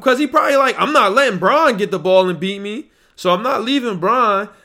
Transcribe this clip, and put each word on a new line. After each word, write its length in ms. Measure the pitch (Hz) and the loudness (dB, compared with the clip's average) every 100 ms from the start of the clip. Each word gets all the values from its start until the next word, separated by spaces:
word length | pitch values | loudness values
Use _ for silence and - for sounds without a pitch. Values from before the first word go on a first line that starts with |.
'cause 180 | 262 247 | -2 0
he 80 | 294 | 0
probably 300 | 302 - 277 | 0 2 2
like, 220 | 262 - | 0 0
"I'm 140 | 208 | 0
not 220 | 302 202 | 2 2
letting 240 | 233 269 185 | 2 0 0
Bron 380 | 185 294 311 202 | 0 2 2 0
get 140 | 202 | -4
the 80 | 180 | -2
ball 300 | 180 185 185 | 2 4 2
and 120 | 165 | -2
beat 200 | 190 202 | -6 -6
me, 300 | 202 220 - _ _ | -10 -10 -14 _ _
so 160 | - 185 | -6 -2
I'm 120 | 185 | -2
not 200 | 247 220 | -2 -4
leaving 360 | 233 277 240 180 | -2 -2 -2 -4
Bron." 500 | 185 247 226 196 214 - | -2 0 0 0 -4 -14